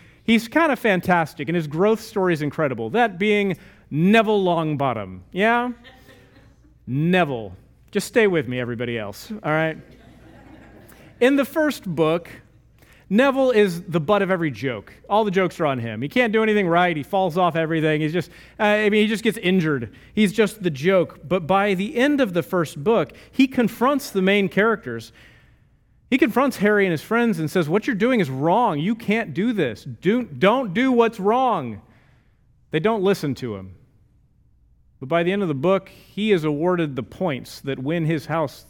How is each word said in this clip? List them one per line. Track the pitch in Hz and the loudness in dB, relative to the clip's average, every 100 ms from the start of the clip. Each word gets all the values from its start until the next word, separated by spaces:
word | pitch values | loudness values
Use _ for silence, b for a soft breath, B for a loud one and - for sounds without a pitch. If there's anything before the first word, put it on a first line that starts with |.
| B B - | B B 2
he's | 226 233 | 2 2
kind | 302 330 | 0 2
of | 247 | 2
fantastic, | 226 185 196 175 156 - 147 | 0 0 2 2 0 -6 -4
and | 175 | -4
his | 151 | -4
growth | 156 202 220 | 0 2 0
story | - 202 185 | -4 -2 0
is | 156 | 0
incredible. | 147 143 151 117 113 | -2 -2 -2 -2 -4
That | 190 233 180 | 0 0 0
being | 208 208 196 165 B B B | 0 0 0 -4 B B B
Neville | 139 180 226 214 208 | 0 4 4 4 2
Longbottom. | 185 170 156 147 139 110 95 92 - | 2 0 -2 -2 -2 -2 -8 -14 -12
Yeah? | 180 214 240 247 240 B B B B B B B _ - _ - | -2 0 0 -2 -8 B B B B B B B _ -20 _ -6
Neville. | 131 165 180 156 123 104 95 - _ _ | -2 2 2 0 -2 -8 -14 -20 _ _
Just | 202 - | -6 -2
stay | 247 208 | 2 2
with | 170 127 | 2 -2
me, | 127 | -4
everybody | 120 117 120 117 | -4 -4 -4 -4
else, | 104 101 - | -8 -12 -14
all | 214 - | -8 -2
right? | 156 160 156 - - - - - - - - - - - B B - | 0 0 -4 -16 -20 -20 -20 -20 -20 -20 -20 -20 -20 -20 B B 0
In | 247 277 | 2 2
the | 254 | 0
first | 320 302 - 190 | 0 -2 -2 -8
book, | 160 156 170 - - - _ _ _ b b b | 0 0 0 -4 -20 -20 _ _ _ b b b
Neville | 202 277 269 262 | 2 2 2 2
is | 220 202 165 | 4 2 0
the | 180 165 | -4 -4
butt | 151 202 | 2 0
of | 185 | 2
every | 185 160 | 0 -2
joke. | 107 131 113 - - - | -4 -6 -6 -12 -20 -2
All | 202 | 0
the | 214 | 2
jokes | 185 180 - | 0 -2 -2
are | 156 | -2
on | 131 | -2
him. | 117 107 | -6 -8
He | 143 | -4
can't | 247 240 | 0 0
do | 220 | 2
anything | 220 208 180 | 2 0 2
right. | 170 180 156 | 2 2 0
He | |
falls | 131 196 190 160 | -2 -2 0 0
off | 180 165 | 0 0
everything. | 160 160 156 156 | -2 0 0 0
He's | 156 | -2
just, | 175 - B B B | -4 -6 B B B
uh, | |
I | 214 208 214 | 0 2 2
mean, | 214 | 2
he | 214 | 2
just | 220 | 0
gets | 226 226 | -2 -2
injured. | 180 185 156 139 113 B B | 0 2 2 -2 -6 B B
He's | - 214 | 0 0
just | 220 208 - | 2 0 0
the | 180 | -6
joke. | 135 165 190 165 - 135 | -2 2 2 2 -6 -4
But | 185 151 | -4 0
by | 190 208 | 0 2
the | 185 202 233 | -2 -2 0
end | 277 285 | 0 2
of | 233 | 0
the | 175 | 0
first | - 185 156 151 | -2 -2 -2 -4
book, | 143 226 147 - B | 0 2 0 -8 B
he | - 262 | 2 2
confronts | 262 226 - 247 285 - | 4 -2 0 0 0 -2
the | 196 | 0
main | 185 202 196 | 2 2 2
characters. | 190 220 196 123 117 113 b b b b b b _ _ _ _ | 2 0 0 -6 -10 -12 b b b b b b _ _ _ _
He | 262 | 2
confronts | 302 233 269 - | 2 2 0 2
Harry | 202 208 190 | 2 2 2
and | |
his | 156 | -2
friends | - 226 233 170 | -2 0 0 0
and | 156 | -2
says, | 190 151 | -2 0
"What | 196 254 | 0 -2
you're | 208 | 0
doing | 226 254 | 2 2
is | 151 | 0
wrong. | 131 156 208 240 147 | 0 2 2 2 0
You | 170 | -2
can't | 226 - 220 190 | -4 -2 -2 -2
do | 143 226 | -2 -2
this. | 214 135 104 143 | 0 -2 -4 -14
Do, | 117 170 240 | -4 0 0
don't | 220 131 180 254 240 | -2 2 2 2 0
do | 170 262 | 0 2
what's | 240 226 220 | 4 2 2
wrong." | 190 240 262 196 123 101 - b b b b b b _ _ | 0 2 2 -2 -4 -12 -18 b b b b b b _ _
They | 160 | -2
don't | 185 226 | 0 0
listen | 190 185 147 127 | 0 0 -2 -4
to | 123 101 | -8 -10
him. | 92 90 _ _ _ _ _ _ _ _ _ _ _ _ | -12 -20 _ _ _ _ _ _ _ _ _ _ _ _
But | 131 | -2
by | 165 | 0
the | 170 | 0
end | 196 | 0
of | 190 | -2
the | |
book, | 139 165 190 190 | 0 0 0 -2
he | - - - 214 | -20 -16 -4 2
is | 185 | 2
awarded | 151 147 175 180 156 131 | 2 0 0 0 -2 -4
the | |
points | 117 - 185 127 - - | -10 -6 -4 -4 -10 -12
that | 135 131 | -8 -6
win | 131 175 156 | -4 -2 0
his | 160 - | -2 -2
house | 160 143 - | -4 -4 -6